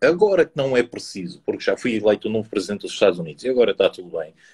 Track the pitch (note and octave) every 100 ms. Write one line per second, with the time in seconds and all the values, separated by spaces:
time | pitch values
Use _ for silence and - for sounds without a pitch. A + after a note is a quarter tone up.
0 | C3+ F3 G#3 F#3+ D#3 - C3+ B2+ A#2+ G2
1 | - G2+ F2 - - G2+ - G2 B2+ A2
2 | G#2 G#2 A2 A2 G#2+ G#2 F2+ G2+ F2+ -
3 | G#2 F2 E2 D2 B2 B2+ A2 F#2+ F#2+ -
4 | F2 E2 D#2 _ _